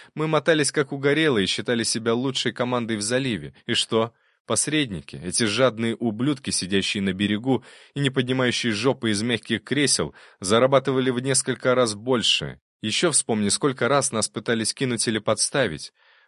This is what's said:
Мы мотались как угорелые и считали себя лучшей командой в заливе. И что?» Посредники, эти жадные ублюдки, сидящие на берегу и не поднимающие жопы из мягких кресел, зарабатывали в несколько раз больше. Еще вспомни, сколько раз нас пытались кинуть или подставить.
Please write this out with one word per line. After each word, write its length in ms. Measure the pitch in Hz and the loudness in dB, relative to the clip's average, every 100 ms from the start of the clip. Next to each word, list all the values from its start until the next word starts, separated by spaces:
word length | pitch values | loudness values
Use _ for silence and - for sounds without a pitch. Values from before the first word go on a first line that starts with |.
| - 151 | -14 -4
Мы 120 | 156 | 0
мотались 440 | 156 156 156 135 | 2 4 2 2
как 220 | 156 139 | 0 -2
угорелые 500 | 143 139 147 160 113 | 0 0 2 2 2
и 40 | 95 | 0
считали 360 | - 110 120 | -2 -2 -2
себя 300 | 110 120 113 | 0 -2 0
лучшей 400 | 117 135 131 123 | 0 -2 -2 -4
командой 420 | - 123 123 113 107 | -2 -2 -2 -2 -4
в 60 | |
заливе. 520 | 104 127 135 95 - - - | -2 -2 0 -4 -6 -12 -4
И 80 | |
что?» 400 | 117 - 113 113 _ _ _ - | -2 2 2 0 _ _ _ -4
Посредники, 720 | 110 - 151 131 85 - 67 | -2 0 -2 -2 -6 -10 -10
эти 220 | 87 104 | -6 0
жадные 500 | 113 110 131 110 117 110 | 0 4 2 2 -4 -2
ублюдки, 540 | 120 107 135 139 113 | -4 0 -2 -2 -4
сидящие 520 | - 90 98 95 104 | -4 0 0 0 -2
на 80 | 98 | -2
берегу 540 | 92 101 104 127 127 - - - 143 | 0 0 0 0 -2 -2 -20 -12 -2
и 40 | |
не 100 | 139 | 0
поднимающие 640 | 135 123 131 123 - 117 | 0 0 0 0 0 -2
жопы 400 | 104 131 131 113 | 0 0 0 0
из 100 | 101 | 0
мягких 400 | 120 113 - 110 - | 0 -4 -2 -4 -2
кресел, 500 | 139 135 - 76 - - - | 0 2 0 -2 -6 -20 -10
зарабатывали 680 | 95 113 131 135 135 131 131 | 2 4 4 4 2 0 0
в 100 | 123 | 0
несколько 560 | 135 131 - 123 131 123 | 0 0 0 -2 2 2
раз 200 | 117 104 | 2 0
больше. 640 | 120 123 - - 71 64 _ - | 0 0 2 0 -2 -12 _ -8
Еще 300 | 110 - 175 | -4 0 2
вспомни, 380 | 135 - 107 101 | 0 0 0 0
сколько 400 | - 147 127 120 | 0 -2 0 2
раз 240 | 139 127 | 2 0
нас 160 | 110 - | -2 -4
пытались 440 | 113 113 113 107 | -6 -2 -2 -2
кинуть 320 | - 131 117 - | -2 -2 0 0
или 100 | 110 | 0
подставить. 720 | 110 110 - 147 110 76 - _ _ _ | 0 0 0 0 -2 -4 -12 _ _ _